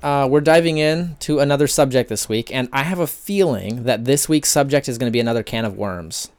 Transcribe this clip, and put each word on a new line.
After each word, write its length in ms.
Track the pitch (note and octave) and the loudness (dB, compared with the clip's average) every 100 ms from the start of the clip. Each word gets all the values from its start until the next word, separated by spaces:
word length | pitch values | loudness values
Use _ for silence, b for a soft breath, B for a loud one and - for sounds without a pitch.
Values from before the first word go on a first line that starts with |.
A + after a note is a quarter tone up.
Uh, 280 | C#3+ C#3+ C3+ | -2 0 2
we're 100 | D3 | 4
diving 380 | D3 E3 E3 D#3 | 6 4 4 2
in 380 | D3+ D#3+ F3 D3+ | 2 0 -4 -6
to 200 | - D3+ | -2 0
another 260 | C#3+ C#3+ D3 | 2 2 2
subject 420 | - C#3 B2+ A#2 | 2 2 2 0
this 200 | G#2 - | -4 -4
week, 260 | A2 - | -4 -2
and 140 | C3 B2 | -4 -4
I 120 | C3+ | -2
have 160 | D#3 F3+ | -2 -2
a 60 | D#3+ | -4
feeling 760 | - - G3+ F3+ G#2+ F#2+ A#2+ | -6 -4 0 0 0 -4 -4
that 220 | A#2 A2+ | 0 0
this 240 | A#2 C#3+ - | 0 0 2
week's 200 | D#3 - | 0 2
subject 400 | D3 C#3 C#3+ C3+ | 0 2 0 -2
is 80 | A#2 | -4
gonna 140 | B2 | -2
be 80 | A#2 | 0
another 240 | A#2 A#2 | 0 -2
can 220 | G#2+ A2+ | -2 -4
of 120 | A2 G2 | -4 -4
worms. 540 | G2+ F2+ D#2+ - - | -6 -6 -10 -12 -12